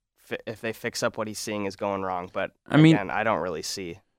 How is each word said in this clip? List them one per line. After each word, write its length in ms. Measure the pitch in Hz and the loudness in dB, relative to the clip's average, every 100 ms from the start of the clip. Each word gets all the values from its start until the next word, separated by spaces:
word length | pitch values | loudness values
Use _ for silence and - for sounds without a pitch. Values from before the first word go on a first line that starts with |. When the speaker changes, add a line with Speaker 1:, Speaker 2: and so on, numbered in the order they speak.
| _ _ | _ _
Speaker 1:
fi-, 180 | - 113 - | -10 -8 -8
if 140 | 107 | -8
they 100 | 113 | -8
fix 320 | 110 117 - | -6 -6 -2
up 140 | 120 113 | -2 -2
what 100 | 107 | -6
he's 120 | 104 | -6
seeing 260 | - 104 98 | -6 -2 -4
is 100 | 95 | -2
going 280 | 101 98 | -2 0
wrong. 260 | 95 92 92 | -2 -4 -4
But 200 | 101 92 - - | -4 -6 -8 0
Speaker 2:
I 120 | 143 | 6
mean 180 | 160 156 | 8 6
Speaker 1:
again, 140 | 95 | 2
I 140 | 92 | 0
don't 180 | 110 92 | 2 2
really 200 | 90 80 | 0 -4
see 360 | - - 90 85 _ | -6 -6 -8 -10 _